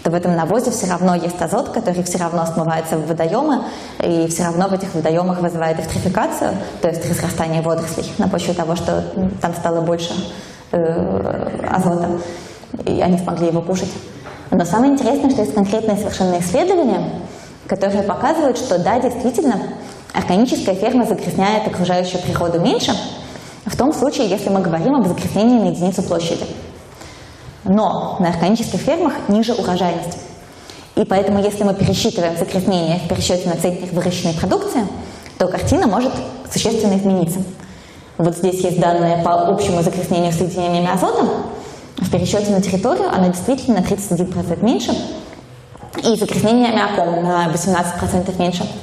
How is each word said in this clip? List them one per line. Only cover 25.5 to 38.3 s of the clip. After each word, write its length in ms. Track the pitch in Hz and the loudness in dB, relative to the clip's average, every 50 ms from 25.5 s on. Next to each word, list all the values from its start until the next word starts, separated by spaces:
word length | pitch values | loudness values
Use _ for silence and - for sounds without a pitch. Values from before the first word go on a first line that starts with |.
| 254 240 | 6 6
на 100 | 202 180 | 4 2
единицу 340 | 165 170 175 185 185 - 180 | 2 2 0 0 0 0 0
площади. 420 | - 180 170 165 165 170 156 - - - - - - - - - - - - - - - - - - - - - - - - - | 0 0 0 0 -2 -2 -4 -4 -8 -10 -12 -14 -16 -16 -18 -20 -20 -20 -20 -18 -18 -18 -18 -20 -20 -20 -18 -18 -18 -18 -8 0
Но 540 | 196 190 214 214 180 - - - - - - | 2 4 4 4 2 0 -2 -4 -6 -2 0
на 80 | 185 | 0
органических 540 | 170 175 165 175 175 220 226 233 - - 185 | 0 2 2 2 2 2 2 2 -2 -4 -2
фермах 320 | - 262 294 349 359 285 302 285 - - | 0 0 2 2 2 0 0 -2 0 2
ниже 240 | 202 220 226 226 233 | 2 2 4 2 0
урожайность. 640 | - - 185 180 175 185 175 170 170 160 170 - - - - - - - - - - - - - - - - - | 0 0 0 0 0 0 0 0 -2 -6 -6 -8 -10 -14 -16 -18 -20 -20 -20 -20 -20 -20 -20 -20 -20 -20 -6 0
И 100 | - 214 | 0 0
поэтому, 340 | 208 190 190 202 - 208 202 | 2 2 2 2 2 2 2
если 240 | 196 202 202 - 208 | 2 2 0 2 0
мы 100 | 202 190 | 0 2
пересчитываем 640 | 196 196 165 160 - - - - 180 175 165 170 | 2 2 2 2 2 2 0 0 2 0 0 0
загрязнение 600 | 165 - - - 190 185 - 190 180 165 156 165 180 | -2 -4 -2 0 0 2 2 2 2 2 2 0 0
в 80 | - | 0
пересчете 400 | - 190 - - - 185 180 - | -2 -2 0 2 2 0 2 2
на 80 | 180 170 | 0 -2
центнер 320 | - - 180 175 - 180 180 - | 0 0 0 0 -2 -6 -4 -2
выращенной 400 | 180 170 180 170 - - 170 165 | 0 0 0 -2 0 -2 -2 0
продукции, 520 | 160 - 185 - 392 403 - - 269 208 175 - - - - - - - - - | 0 0 2 2 0 0 0 -2 -2 -2 -2 -6 -8 -12 -12 -14 -16 -18 -18 -2
то 100 | - 190 | 0 0
картина 400 | 175 - 170 - - 262 330 381 | 0 2 0 2 2 4 4 4
может 240 | 254 180 214 254 262 - - - - - - - - | 4 2 2 0 0 -2 -4 -8 -8 -10 -12 -12 -4
существенно 460 | - - - 208 226 - - 208 190 | -4 -2 0 0 0 2 2 4 2
измениться. 420 | 190 196 196 190 185 170 165 - 196 185 - - - - - - - - - - - - - - | 4 4 2 2 2 2 0 0 -4 -4 -6 -8 -16 -18 -18 -18 -20 -20 -20 -20 -20 -20 -20 -4
Вот 180 | - 160 170 | 0 0 0